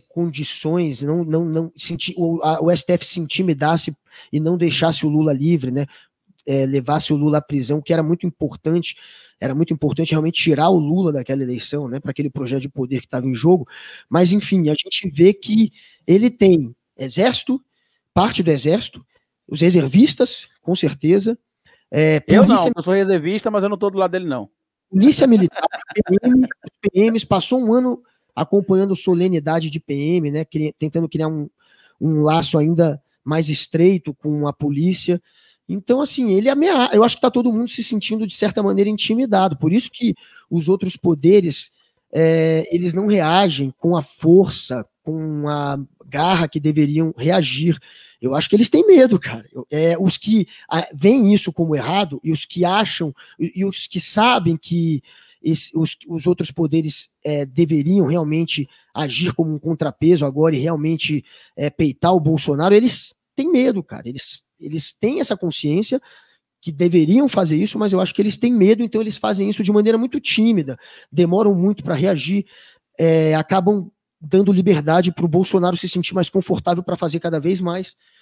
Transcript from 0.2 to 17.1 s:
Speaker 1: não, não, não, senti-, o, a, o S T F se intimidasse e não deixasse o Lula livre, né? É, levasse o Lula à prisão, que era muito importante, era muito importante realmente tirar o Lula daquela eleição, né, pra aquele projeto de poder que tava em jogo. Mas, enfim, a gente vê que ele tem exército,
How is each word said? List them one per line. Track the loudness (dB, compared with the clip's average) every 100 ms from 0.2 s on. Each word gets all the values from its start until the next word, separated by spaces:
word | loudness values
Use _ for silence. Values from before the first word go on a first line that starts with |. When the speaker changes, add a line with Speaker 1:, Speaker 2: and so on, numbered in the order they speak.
| -6 -6 -10 -8 -4 -2 -2 -4
Speaker 1:
não, | -4 -2
não, | -2 -2 -2
não, | -4 -6 -10
senti-, | -10 -8 -8 -4
o, | -4 -2
a, | -2 0
o | 0
S | 0 0
T |
F | -2 -2
se | -4
intimidasse | -4 -2 -2 0 0 0 -4 -12 _ -20 -6
e | -4
não | -2 0
deixasse | 0 0 0 0 0
o |
Lula | 0 0
livre, | 0 0 0 -2
né? | -4 -6 -10 _ _ _ _ -4
É, | -2
levasse | 0 -2 -2 -2 0
o | 0
Lula | 0 0
à |
prisão, | -2 -4 -4 -4
que | -2
era | -2
muito | 0 -2 -4
importante, | -6 -8 -6 -2 -2 -2 -12 -20 -20 _ _
era | -6 -2
muito | -2
importante | -2 -2 -2 -2
realmente | 0 0 0
tirar | 0 2 4
o | 2
Lula | 2 0 0
daquela | -2 -4 -4
eleição, | -4 -6 -6 -8 -6
né, | -8
pra | -8
aquele | -6 -6
projeto | -6 -6 -6
de | -6
poder | -8 -6 -6
que | -6
tava | -6 -4
em |
jogo. | 0 4 4 0 -16 -20 -20 _
Mas, | 2 4
enfim, | 2 0 0 2
a | -2
gente | -4 -6 -4
vê | 4 4
que | 4 0 2 2 -2 _ _ 2
ele | 4 4
tem | 4 4 4 0 -10 _ -12
exército, | -8